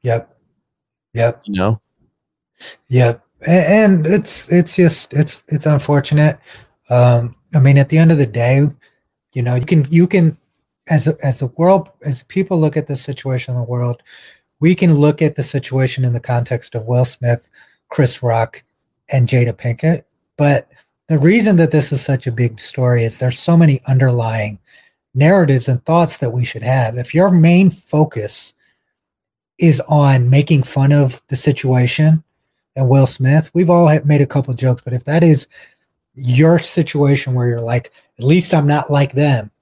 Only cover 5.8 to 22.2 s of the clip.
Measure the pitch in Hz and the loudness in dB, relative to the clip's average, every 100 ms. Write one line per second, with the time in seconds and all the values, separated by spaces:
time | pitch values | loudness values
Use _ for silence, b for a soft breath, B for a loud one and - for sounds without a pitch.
5.8 | - 143 135 147 151 - B B B B | 0 -2 0 2 2 0 B B B B
6.8 | _ 123 123 120 120 - _ 156 135 139 | _ 2 4 2 -2 -12 _ 2 4 4
7.8 | 139 160 165 156 127 120 117 135 147 - | 2 4 4 4 0 0 0 2 0 -4
8.8 | _ _ _ _ _ 131 120 123 123 165 | _ _ _ _ _ -6 -4 -4 0 0
9.8 | 139 165 175 196 165 - _ _ _ _ | 2 2 2 2 0 -2 _ _ _ _
10.8 | - 156 147 156 139 123 127 - 170 196 | -2 -2 0 -4 -4 -4 -8 -2 2 2
11.8 | - _ 147 131 - 190 190 175 156 151 | -2 _ -8 -8 -6 -6 -2 0 -2 -2
12.8 | 151 135 - 127 139 127 - 123 117 123 | -6 -8 -8 -10 -6 -6 -6 -8 -6 -4
13.8 | 123 120 B B B B B _ 165 185 | -6 -6 B B B B B _ 0 2
14.8 | 180 147 147 147 156 151 135 139 - 131 | 2 2 2 0 -2 -2 -6 -6 -6 -4
15.8 | 131 131 127 120 - 120 120 120 - 117 | -4 -2 -4 -4 -4 -4 -4 -8 -8 -12
16.8 | 110 123 127 - 120 117 _ b b b | -4 -2 -2 -4 -4 -4 _ b b b
17.8 | _ - 135 - 123 113 113 - _ _ | _ -2 -2 -2 -2 -2 -4 -8 _ _
18.8 | _ _ - 131 120 127 120 - 120 117 | _ _ -6 -2 0 0 -2 -4 -8 -4
19.8 | 160 160 - _ _ - 147 139 - b | -2 -4 -6 _ _ -2 0 0 -4 b
20.8 | b _ _ 156 156 226 214 180 165 151 | b _ _ 0 2 2 2 2 2 0
21.8 | - 135 - 131 | -2 -6 -4 -4